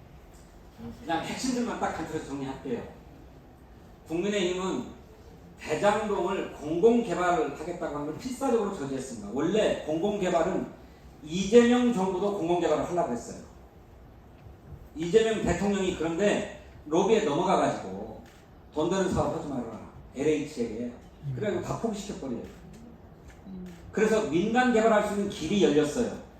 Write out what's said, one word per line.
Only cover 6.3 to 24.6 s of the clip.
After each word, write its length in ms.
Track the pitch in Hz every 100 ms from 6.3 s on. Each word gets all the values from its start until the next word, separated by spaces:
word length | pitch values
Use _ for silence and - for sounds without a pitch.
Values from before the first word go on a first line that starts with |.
| 180 -
공공개발을 1040 | - 147 170 226 240 185 175 180 175 139 135
하겠다고 380 | 165 175 156 147
하는 120 | 147
걸 100 | -
필사적으로 580 | 254 - 269 233 196 -
저지했습니다. 520 | 135 131 127 110 101
원래 500 | 123 165 208 170 120 -
공공개발은 800 | 160 202 202 180 170 180 190 - - - - - -
이재명 720 | 151 180 196 233 233 240 247
정부도 440 | 185 190 180 202 165
공공개발을 520 | 165 175 160 143 135
하려고 240 | 175 170
했어요. 240 | 240 - - - - - - - - - - - - - - - - - 147
이재명 460 | 170 214 220 208
대통령이 540 | - 175 202 196 185 156
그런데 640 | 160 165 202 156 - - - - 151
로비에 380 | 165 196 214
넘어가가지고 1000 | 143 147 - - - - - 92 - - - - - - - -
"돈 140 | 170
되는 200 | 190 180
사업 280 | 151 147 165
하지 100 | 151
말아라." 320 | 123 117 104 - - - 131
엘에이치에게. 720 | 151 143 127 - 113 110 123 - - - 147
그래가지고 300 | 127 202 175
다 160 | - 151
포기시켜버려요. 640 | 226 202 - - 127 117 - - - - - - - - - - 196 185 180 - -
그래서 300 | - 208 214
민간 500 | 131 165 214 240